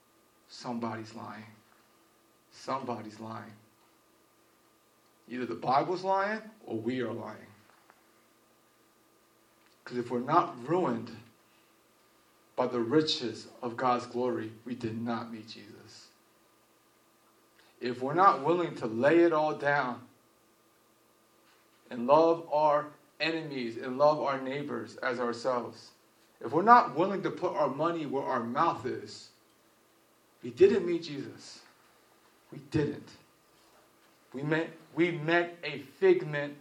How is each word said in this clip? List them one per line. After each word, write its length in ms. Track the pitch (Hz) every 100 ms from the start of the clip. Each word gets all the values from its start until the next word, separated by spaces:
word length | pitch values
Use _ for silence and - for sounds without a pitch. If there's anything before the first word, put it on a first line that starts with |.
| _ _ _ _ _
Somebody's 680 | - 127 117 117 113 110
lying. 300 | 113 107 107 110 - _ _ _ _ _ _ _ _ _
Somebody's 680 | - - 131 123 110 107 107
lying. 320 | 110 110 107 - - _ _ _ _ _ _ _ _ _ _ _ _ _ _ _ -
Either 180 | 123 117
the 80 |
Bible's 480 | - 131 139 160 180
lying 380 | 190 190 202 220 - - -
or 100 | 113
we 240 | 113 127
are 120 | 113
lying. 340 | 113 107 107 - - - _ - - _ _ _ _ _ _ _ _ _ _ _ _ _ _ _ _ _ _
'Cause 120 | - 123
if 140 | 120
we're 100 | 123
not 480 | 135 170 - 127 127
ruined 480 | 180 147 113 - - - _ _ _ _ _ _ _ _ _ _ _ _ -
by 100 | 123
the 140 | 123
riches 680 | 113 151 156 - 120 110 - -
of 140 | 123 120
God's 300 | 127 120 -
glory, 460 | 120 123 110 110 -
we 100 | 127
did 260 | 120 110 113
not 320 | 120 113 117
meet 160 | 113 107
Jesus. 600 | 107 104 - - - - _ _ _ _ _ _ _ _ _ _ _ _ _ _ _ _ -
If 220 | 123 120
we're 120 | 131
not 300 | 165 196 135
willing 300 | 143 175 156 -
to 100 | 123
lay 340 | 110 139 170
it 120 | 170
all 220 | 156 156
down 520 | 143 143 143 127 120 - _ _ _ _ _ _ _ _ _ _ _ _ _ _ _ _ _ -
and 160 | 123 120
love 420 | 151 165 165 -
our 400 | 147 151 147 143 - _ -
enemies 600 | 156 165 151 135 117 120
and 200 | 131 127
love 220 | 147 151
our 200 | 127 135
neighbors 560 | 131 143 147 120 107 -
as 220 | 127 123
ourselves, 760 | 120 113 131 123 107 - - - _ _ _ -
if 80 | 117
we're 100 | 151
not 320 | 208 240 -
willing 280 | 139 196 190
to 80 | 160
put 240 | - 180
our 140 | 151 143
money 380 | 135 165 165 139
where 180 | 135
our 180 | - 127
mouth 420 | 117 139 170 131 120
is, 440 | 110 - - - _ _ _ _ _ _ _ _ _ _ _
we 80 | 123
didn't 360 | 120 202 214 175
meet 160 | 170
Jesus. 580 | 143 135 110 - - - - _ _ _ _ _ _ _ _
We 60 | - -
didn't. 380 | 156 143 - - - _ _ _ _ _ - _ _ _ _ _
We 100 | 127
meant, 280 | 147 160 165 - -
we 160 | 151 175
meant 420 | 151 165 175 349 -
a 160 | 147 139 - -
figment 560 | 190 170 151 147 143 -